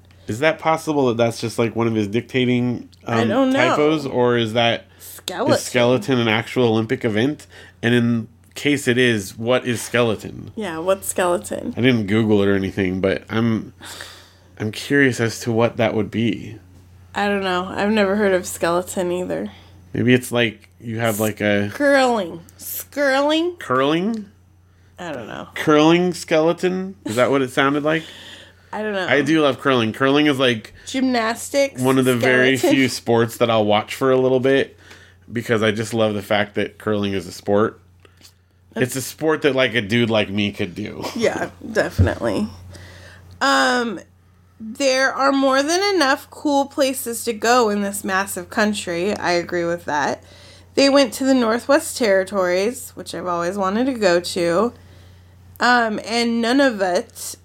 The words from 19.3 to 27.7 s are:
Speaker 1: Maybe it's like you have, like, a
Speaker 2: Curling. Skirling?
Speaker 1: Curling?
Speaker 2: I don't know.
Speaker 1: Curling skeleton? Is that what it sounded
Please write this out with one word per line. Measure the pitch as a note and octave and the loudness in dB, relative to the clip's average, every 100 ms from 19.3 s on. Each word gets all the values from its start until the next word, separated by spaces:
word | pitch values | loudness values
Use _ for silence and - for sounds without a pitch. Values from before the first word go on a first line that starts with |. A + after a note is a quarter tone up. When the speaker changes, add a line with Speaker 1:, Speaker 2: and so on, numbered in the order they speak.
| E3 G#3 - - - - | -6 -8 -12 -20 -20 -10
Speaker 1:
Maybe | - A2+ | -2 2
it's | B2 - | 2 2
like | A#2+ A#2 - - _ | 0 0 -2 -20 _
you | A#2 A2 | -10 -2
have, | A#2 G#2 | -2 0
like, | A2 G2+ | -2 0
a | G#2+ G2+ G#2 | 0 2 -2
Speaker 2:
Curling. | - C#4+ C#4 B3+ A#3 E3+ E3+ - - | 0 2 4 2 0 -4 -10 -18 -18
Skirling? | - - - C#4 C#4+ C4 C#4+ D#4+ F4 F4 | -14 -14 -10 -2 0 2 2 0 -2 -6
Speaker 1:
Curling? | - C3 C#3 E3 G3 A3 G3 _ _ _ _ _ _ - | -2 0 2 0 -2 -6 -10 _ _ _ _ _ _ -16
Speaker 2:
I | F3 | -12
don't | C3+ G#2 | -12 -12
know. | C#2+ - - | -12 -12 -6
Speaker 1:
Curling | - D3+ D#3 F3 F3+ | 2 6 6 6 2
skeleton? | E3+ - D#3+ D#3+ E3 F3+ F#3 F#3+ F#3+ | -2 -2 2 2 0 -2 -2 -8 -10
Is | - A2 | -6 0
that | A#2+ | 2
what | C#3 | 2
it | B2+ | 0
sounded | D3 C#3 | 0 0